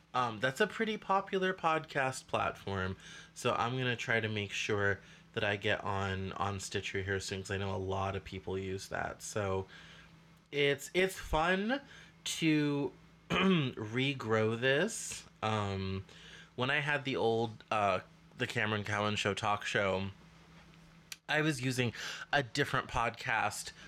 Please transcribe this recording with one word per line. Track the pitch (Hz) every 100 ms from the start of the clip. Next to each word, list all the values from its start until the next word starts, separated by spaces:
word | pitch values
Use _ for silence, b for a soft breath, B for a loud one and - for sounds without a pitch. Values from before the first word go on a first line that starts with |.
| _
Um, | 123 123 107
that's | 131 -
a | 208
pretty | - 220 214
popular | - 196 190 190 185
podcast | 185 165 160 151 147 131 127 -
platform, | 110 101 - - 98 92 92 B B B
so | - 123
I'm | - 117 131
gonna | 127 117
try | - 113
to | 110
make | 107 101
sure | - - 104 101 98 B B B
that | -
I | 107 101
get | 104 101
on, | 98 98 98 95 95 -
on | 101 98
Stitcher | - 101 - 98
here | 92 95
soon, | - 95
'cause | 95
I | 98
know | 98
a | 95
lot | 95 95 95 98
of |
people | - 95 - 95
use | 95 98 -
that. | 87 - -
So | - 110 98 95 92 B B B B B B B _
it's, | 143 143 139 -
it's | 180 185 -
fun | - 156 170 190 208 277 B B B B
to | - - 165 151 147 143 143 - -
<clears throat> | - -
regrow | 180 190 180 131 - 107 120 135 135 113 110 110 113
this. | 131 139 202 - - - - -
Um, | 110 110 101 98 95 95 - B B B B -
when | 127
I | 147
had | 147 143
the | 131 104
old, | 113 113 117 110 -
uh, | 110 101 95 - - - -
The | 120
Cameron | 120 107 107
Cowan | 104 104 104 104
Show | 104
talk | 95 107 104 -
show, | 113 101 92 98 - - - - - - - - - - - -
I | 147
was | 151 139
using | 127 123 120 B B B B
a | 143
different | 127 - 139 131 -
podcast, | 127 117 107 131 113 104 - - B